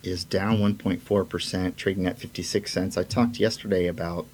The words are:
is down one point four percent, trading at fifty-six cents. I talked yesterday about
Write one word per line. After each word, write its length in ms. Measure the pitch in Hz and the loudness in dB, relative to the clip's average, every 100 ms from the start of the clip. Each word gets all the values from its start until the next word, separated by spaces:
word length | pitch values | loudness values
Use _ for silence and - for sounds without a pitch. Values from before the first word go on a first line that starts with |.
is 220 | 92 92 | -4 -6
down 360 | - 95 101 110 | -2 0 2 4
one 160 | 101 101 | 4 2
point 260 | - 90 | 0 -2
four 240 | - 101 95 | 2 2 2
percent, 520 | 87 - 92 92 - | -4 -4 -2 -2 -2
trading 300 | - 95 90 | -2 0 -2
at 100 | 85 | -2
fifty-six 540 | - - 87 101 - | -10 -8 -2 -2 -2
cents. 260 | - 92 - | -2 -2 -2
I 60 | |
talked 360 | 92 - 120 117 | -2 2 2 4
yesterday 460 | 110 - 101 95 87 | 0 0 0 2 2
about 400 | 82 85 85 - | 0 -4 -6 -8